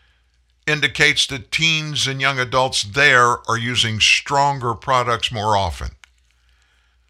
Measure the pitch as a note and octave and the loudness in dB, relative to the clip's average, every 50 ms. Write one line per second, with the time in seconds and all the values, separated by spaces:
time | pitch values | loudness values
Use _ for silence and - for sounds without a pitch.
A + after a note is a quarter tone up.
0 | _ _ _ _ _ _ _ _ _ _ _ _ - D3+ D3+ D3 D3 C3 - - | _ _ _ _ _ _ _ _ _ _ _ _ -4 -4 -2 -2 -2 -4 0 2
1 | D3+ D3+ C#3+ - - - C#3 B2+ G2 - - - D#3+ E3 D#3+ D#3 D#3 D3+ D3 B2 | 2 2 2 0 -2 -4 -4 -10 -10 -6 -4 -2 -2 0 -2 -2 -4 -6 -6 -4
2 | - C3+ C3+ C3+ C3+ C#3 C#3 B2+ B2 A2+ A#2+ C3 C3 C3 C3 - - G#2 F#2+ C#3 | -4 -4 -4 -2 -2 -2 0 0 -4 -2 0 0 0 0 -2 -6 -6 -4 0 4
3 | C#3+ D3 C3 B2 B2 A#2+ A#2+ - - - A2+ A#2 A#2 B2 B2 G#2+ - A2 A2 G#2 | 4 6 6 6 6 4 2 0 -2 -4 -4 -2 -2 -4 -2 -2 -2 -2 0 0
4 | G2+ - - - - - C#3+ C#3 C#3+ C#3+ C#3 C3+ A#2+ A#2+ A2+ - - C#3 C3 B2+ | 2 2 2 0 -2 -2 0 2 2 2 0 -2 -4 -6 -6 -6 -2 0 0 0
5 | A#2+ A#2+ A#2 A2 - - A#2+ G#2+ G2+ G#2+ G#2+ G2 G2 F2 D2+ - - - - _ | 2 0 -2 -2 -2 -6 -4 -2 0 2 2 2 2 0 -4 -6 -10 -12 -12 _
6 | - _ _ _ _ _ _ _ _ _ _ _ _ _ _ _ _ _ _ _ | -20 _ _ _ _ _ _ _ _ _ _ _ _ _ _ _ _ _ _ _
7 | _ | _